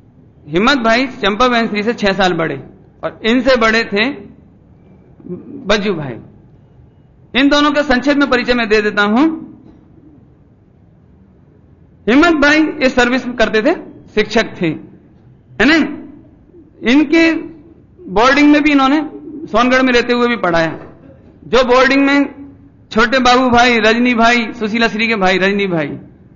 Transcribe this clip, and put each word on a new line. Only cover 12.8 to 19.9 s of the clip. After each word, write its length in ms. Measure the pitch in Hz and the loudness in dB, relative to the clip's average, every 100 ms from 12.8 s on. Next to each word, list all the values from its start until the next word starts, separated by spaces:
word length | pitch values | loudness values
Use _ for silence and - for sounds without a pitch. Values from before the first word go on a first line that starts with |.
| 262 | 0
service 320 | 254 247 254 247 | 2 0 0 -4
में 100 | 233 | -2
करते 260 | 220 214 | 0 0
थे, 100 | 226 381 - - - | 0 -2 -6 -20 -8
शिक्षक 480 | 208 208 233 214 - | -4 -2 -2 -2 -4
थे, 40 | 165 147 - - _ _ - - _ - | -4 -4 -10 -20 _ _ -20 -20 _ -2
है 40 | |
ना। 100 | 233 320 - - - - - - _ - - - 220 | 2 2 0 -6 -18 -20 -20 -20 _ -20 -20 -8 0
इनके 400 | 277 294 330 330 320 - - - - _ - 196 | 2 2 2 2 0 -8 -16 -20 -20 _ -20 -6
boarding 420 | 190 247 277 294 | 0 2 4 4
में 100 | 294 | 4
भी 80 | 294 | 4
इन्होंने 400 | 285 269 302 302 - - - - | 2 2 0 -2 -10 -16 -16 -4
सोनगढ़ 360 | 208 247 254 | 0 2 2
में 100 | 262 | 2